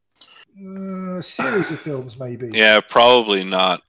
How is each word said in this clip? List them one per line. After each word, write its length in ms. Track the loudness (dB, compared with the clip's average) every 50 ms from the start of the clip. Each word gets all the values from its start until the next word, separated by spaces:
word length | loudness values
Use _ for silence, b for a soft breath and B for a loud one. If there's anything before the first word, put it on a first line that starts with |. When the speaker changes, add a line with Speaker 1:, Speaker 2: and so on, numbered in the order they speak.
| _ _ _ _ b b b b b b _ -20
Speaker 1:
Uh, 640 | -20 -18 -14 -14 -12 -12 -10 -10 -10 -10 -10 -8
series 480 | -8 -8 -6 -4 -4 -4 -2 -2 -4 -4
of 80 | -6 -10
films, 380 | -10 -10 -10 -10 -10 -12 -14 -12
maybe. 320 | -12 -10 -10 -10 -10 -6 0
Speaker 2:
Yeah, 260 | 4 4 6 6 4
probably 640 | 2 _ 2 4 6 8 6 6 4 2 -2 -2 -2
not. 380 | -2 -2 0 0 0 -2 -4 _